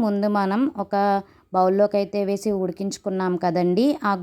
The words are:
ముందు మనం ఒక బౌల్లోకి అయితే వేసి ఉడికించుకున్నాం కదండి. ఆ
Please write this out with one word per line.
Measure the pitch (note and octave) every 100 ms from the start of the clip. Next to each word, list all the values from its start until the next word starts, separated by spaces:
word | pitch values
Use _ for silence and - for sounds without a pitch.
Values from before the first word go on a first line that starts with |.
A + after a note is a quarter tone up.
ముందు | A3 G3+ G#3 G#3
మనం | F#3+ G3+ C#4 G#3
ఒక | F#3+ G3+ G3+ G3 G3 _ _
బౌల్లోకి | F#3 F#3 G3 G3+ G#3
అయితే | G3 G#3 G3
వేసి | G3 G#3+ G3
ఉడికించుకున్నాం | F#3 - G3+ - G#3 F#3+ F#3 F3+
కదండి. | F3+ F3 F3 F3+ C4+ C#4+ G#3
ఆ | F#3+